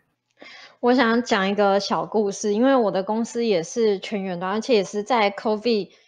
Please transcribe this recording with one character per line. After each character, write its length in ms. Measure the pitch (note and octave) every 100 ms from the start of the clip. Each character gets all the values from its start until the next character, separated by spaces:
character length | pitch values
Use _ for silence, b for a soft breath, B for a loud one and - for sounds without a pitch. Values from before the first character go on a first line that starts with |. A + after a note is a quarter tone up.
| _ _ _ _ B B B B
我 140 | B3
想 280 | B3+ A#3 A#3
讲 280 | A#3+ G#3+ F#3+
一 40 |
个 240 | G3+ G3+ G3
小 280 | G3 F3+ E3
故 240 | G#3+ G3+
事， 240 | - G#3+
因 80 | G#3
为 120 | C4
我 160 | C4+ G#3
的 120 | F3+
公 240 | F#3+ G#3+ A3+
司 180 | A#3
也 180 | A#3 F#3
是 360 | E3+ A#3+ A3 G3
全 240 | - G#3
远 180 | F#3+ F3
端， 120 | F#3
而 100 | G#3+
且 120 | A3+ A3+
也 60 |
是 200 | F3+ G#3
在 280 | G#3 B3 G3+
covid 600 | - A#3 G#3+ A#3+ A3 F#3 b